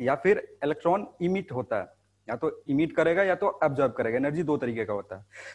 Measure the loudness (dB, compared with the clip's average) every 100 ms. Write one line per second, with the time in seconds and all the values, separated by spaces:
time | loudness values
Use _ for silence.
0 | 0 2 4 2 0 -4 -4 0 2 2
1 | 0 -4 0 0 -2 -6 -4 -4 -6 _
2 | _ _ -10 -4 -4 -4 -2 0 0 2
3 | 2 4 2 2 0 2 0 2 0 0
4 | -2 0 0 -2 0 0 -2 -4 -4 -4
5 | -6 -14 -16 -20 -18